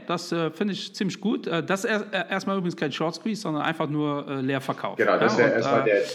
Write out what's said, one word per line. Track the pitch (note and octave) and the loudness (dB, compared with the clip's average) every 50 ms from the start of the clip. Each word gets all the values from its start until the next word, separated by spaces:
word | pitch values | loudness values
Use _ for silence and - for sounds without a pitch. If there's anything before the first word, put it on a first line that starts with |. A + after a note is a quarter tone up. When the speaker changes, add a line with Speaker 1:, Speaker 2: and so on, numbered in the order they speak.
| - | -6
Speaker 1:
das, | - E3+ F3 - - | -4 -4 -4 -4 -2
äh, | E3+ E3+ E3 D#3+ | -2 0 0 0
finde | D#3+ - G#3 G#3 F3+ | 0 -2 -2 -2 -2
ich | G3 - - - | -4 -6 -8 -4
ziemlich | - G#3+ F3+ F#3 - | -4 -2 -2 -2 -2
gut. | - G#3 C4 A#3 - | 0 0 0 0 -2
Äh, | - E3+ E3 D#3 | -2 -2 -2 0
das | - F#3 G3 G#3+ | 0 0 0 0
er-, | A3+ A3 G#3 G#3 G#3 | 0 0 0 -2 -2
äh, | - F#3 - - | -4 -4 -2 -2
erstmal | G3 F#3+ - G3 G3 | -4 -2 -2 -2 -2
übrigens | G3 F3 F3+ E3 | 0 -2 -2 -2
kein | - E3 C#3+ | -2 -2 -2
Short | B2 - D#3+ E3 E3 | -2 -2 -2 -2 -2
Squeeze, | - - A3+ G#3 - | -4 -4 -4 -4 -4
sondern | - E3+ D#3 D3 C#3+ | -4 -4 -2 0 0
einfach | D#3 D#3+ - D#3+ C#3+ | 0 0 0 -2 -2
nur, | D3+ D3+ D3+ D3 C#3+ C#3+ C#3+ | 0 0 0 0 -2 -2 -4
äh, | D3 C#3 C3+ | -4 -4 -2
Leerverkauf. | C3 C3+ C#3 C3+ C3 - C3 - - G2+ G2 | 0 0 0 0 -2 -4 -4 -4 -6 -4 0
Speaker 2:
Genau, | - G#2+ G#2 F2+ | 2 2 4 4
das | F2+ | 4
Speaker 1:
Ja, | G#2+ | 4
Speaker 2:
ist | A#2 A2 B2 | 4 4 6
ja | A2+ | 4
Speaker 1:
und, | - - | 4 4
Speaker 2:
erstmal | - - C#3 C#3 C3+ | 2 2 2 2 4
Speaker 1:
äh, | C3+ | 4
Speaker 2:
der, | A2 G#2 G2+ G2+ - | 4 4 4 2 0